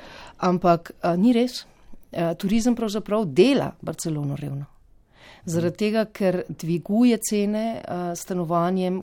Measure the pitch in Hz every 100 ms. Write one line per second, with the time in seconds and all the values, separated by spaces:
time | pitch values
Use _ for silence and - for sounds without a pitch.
0 | - - - - 185 185 180 170 - -
1 | 175 175 226 233 247 - - _ - -
2 | - - 170 165 196 226 226 233 226 208
3 | - 208 185 131 240 254 139 - - 156
4 | 170 151 143 143 143 139 143 - _ -
5 | _ _ - - 185 165 170 165 208 220
6 | 220 - 190 180 - 156 160 170 - 208
7 | 247 220 - 208 202 214 226 226 - 180
8 | 175 170 - 180 160 170 175 185 185 185